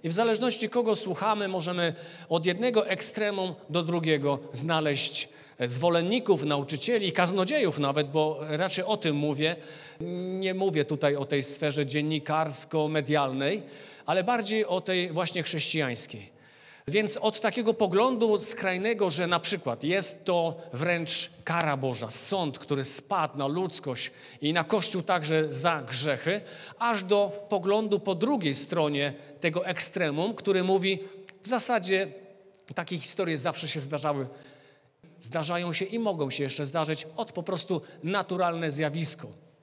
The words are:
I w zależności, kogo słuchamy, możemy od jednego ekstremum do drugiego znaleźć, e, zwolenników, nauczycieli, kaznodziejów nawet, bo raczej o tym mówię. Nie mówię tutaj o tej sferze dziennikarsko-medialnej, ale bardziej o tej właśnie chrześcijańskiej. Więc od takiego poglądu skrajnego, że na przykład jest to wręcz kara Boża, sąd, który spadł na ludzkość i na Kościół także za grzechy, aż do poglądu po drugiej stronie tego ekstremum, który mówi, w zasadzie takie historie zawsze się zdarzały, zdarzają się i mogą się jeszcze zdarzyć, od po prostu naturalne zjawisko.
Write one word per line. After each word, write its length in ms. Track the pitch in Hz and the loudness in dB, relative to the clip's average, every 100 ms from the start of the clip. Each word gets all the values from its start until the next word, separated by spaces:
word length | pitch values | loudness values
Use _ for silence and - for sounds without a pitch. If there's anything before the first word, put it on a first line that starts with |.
I 60 | 165 | -2
w 40 | |
zależności, 560 | 170 226 214 247 - 214 | 2 2 4 2 0 0
kogo 280 | 247 226 208 | 0 2 2
słuchamy, 520 | 196 160 202 208 196 | 0 -2 0 0 0
możemy 460 | 190 165 180 170 - - - - | -2 -2 0 0 -2 -12 -16 0
od 180 | 165 170 | 2 2
jednego 420 | 175 247 220 190 | 0 2 2 2
ekstremum 640 | 190 - - 208 196 185 156 - | 0 0 0 -2 0 -4 -6 -2
do 120 | 165 | -2
drugiego 560 | 165 175 160 151 143 139 - | 0 0 2 2 2 -2 -4
znaleźć, 760 | 120 156 160 151 139 - - - - - - | -4 0 0 2 0 0 -2 -6 -10 -20 -6
e, 100 | 120 | -2
zwolenników, 760 | 127 170 170 175 240 247 170 | 2 4 4 2 0 4 2
nauczycieli, 680 | 151 143 139 151 - 233 196 | 4 0 -2 -2 0 2 2
kaznodziejów 680 | - 175 196 185 302 202 147 | 2 2 2 2 2 2 2
nawet, 320 | 139 143 147 | 2 2 0
bo 300 | 156 156 147 151 | 2 0 -2 -4
raczej 360 | 151 185 - | -2 0 -2
o 120 | - 214 | 0 0
tym 200 | 170 147 | 0 0
mówię. 400 | 151 143 156 170 - - - - 170 180 185 185 | 0 0 0 -2 -10 -18 -20 -10 -8 -6 -6 -4
Nie 160 | 190 | -2
mówię 300 | 190 196 156 | 0 0 2
tutaj 320 | 143 147 147 143 | 0 0 0 0
o 80 | |
tej 180 | 135 143 | 0 0
sferze 440 | 131 - 151 143 139 | 0 0 0 0 -2
dziennikarsko-medialnej, 1800 | 147 151 156 151 156 156 139 - 160 151 156 135 151 135 131 139 208 - - - - - | 0 0 -2 0 0 0 -2 -2 0 0 0 2 2 2 0 0 -2 -6 -18 -20 -12 0
ale 180 | 180 | 0
bardziej 420 | 185 240 202 220 202 | 2 0 0 0 0
o 140 | 180 | 0
tej 300 | 185 185 175 | 0 0 0
właśnie 320 | 160 170 180 | -2 -2 -2
chrześcijańskiej. 920 | 156 160 - 160 135 117 - 110 101 - - - - - - | -2 -2 0 0 -2 -2 -4 -6 -16 -20 -20 -20 -20 -16 -2
Więc 280 | 190 214 - | 0 0 2
od 240 | 220 208 | 0 0
takiego 340 | 214 247 220 | -2 2 0
poglądu 640 | 226 202 185 254 247 226 208 | 2 2 4 4 4 4 4
skrajnego, 720 | - - 190 180 208 220 190 | 2 0 -2 0 0 2 0
że 160 | 151 175 | 2 2
na 140 | 170 | 2
przykład 440 | - 190 135 117 | 2 0 -2 -2
jest 400 | 147 190 - - | 0 4 2 2
to 320 | - 175 165 - - | 0 2 0 -4 -10
wręcz 580 | 123 170 170 160 - - - | -4 0 0 2 0 0 -6
kara 320 | - 170 160 139 | -2 0 2 0
Boża, 340 | 131 117 113 | -2 -4 2
sąd, 480 | - - 196 160 - | 4 4 0 -2 -6
który 260 | - 139 | -4 0
spadł 540 | 135 - - 196 156 143 | 2 2 2 0 0 -2
na 80 | 139 | -2
ludzkość 640 | 160 185 - 147 120 - - - - | -2 -2 -2 -4 -6 -8 -10 -20 -4
i 120 | 147 | 0
na 120 | 170 | 0
Kościół 380 | 160 214 - 185 | 2 0 2 -2
także 500 | 165 180 151 160 156 | 0 0 2 2 2
za 300 | 135 175 156 | 2 2 2
grzechy, 580 | 127 127 147 127 160 208 - - - - | -2 -2 0 0 0 -2 -6 -16 -18 -2
aż 260 | 233 214 | 0 0
do 420 | 185 202 202 - - | 2 2 2 -2 -4
poglądu 520 | 202 180 208 220 202 | -2 2 2 2 0
po 140 | 202 | 0
drugiej 400 | 175 233 285 160 | 0 2 2 2
stronie 600 | 131 - 165 151 143 143 139 - - | 0 0 0 2 2 -2 -4 -16 -4
tego 260 | 170 165 180 | -2 0 -2
ekstremum, 680 | 175 - 190 160 143 196 | 0 0 2 0 0 -2
który 300 | 214 202 190 | -2 0 2
mówi, 340 | 185 190 190 190 - - - - | 4 2 2 0 -6 -16 -20 -10
w 60 | 202 | -2
zasadzie 640 | 247 - 233 180 190 190 - - - - - - | 0 2 2 2 0 0 -8 -20 -20 -20 -20 -10
takie 240 | 139 165 175 | -8 -6 -6
historie 400 | - - 175 151 | -4 -2 -2 0
zawsze 300 | 165 - 151 | -2 -2 -4
się 120 | 156 | -4
zdarzały, 460 | 139 147 147 143 131 - - - - _ _ _ - - | -4 -2 -2 -2 -4 -10 -20 -20 -20 _ _ _ -20 -18
zdarzają 520 | - 165 151 175 175 | -6 -4 0 -2 0
się 120 | 156 | -2
i 140 | 190 226 | -2 0
mogą 320 | 220 170 139 | 0 0 -2
się 140 | 131 | -2
jeszcze 220 | 139 - 143 | -2 -2 -2
zdarzyć, 400 | 165 156 156 - - | 0 0 -2 -4 -8
od 160 | 220 | -6
po 100 | - | -6
prostu 400 | 170 180 - 170 - - | -4 -2 0 -2 -4 -10
naturalne 680 | 156 196 185 180 175 165 165 | -2 -2 -2 0 0 0 -2
zjawisko. 580 | 139 156 156 156 - 113 - - _ | 0 -2 2 0 0 -6 -18 -20 _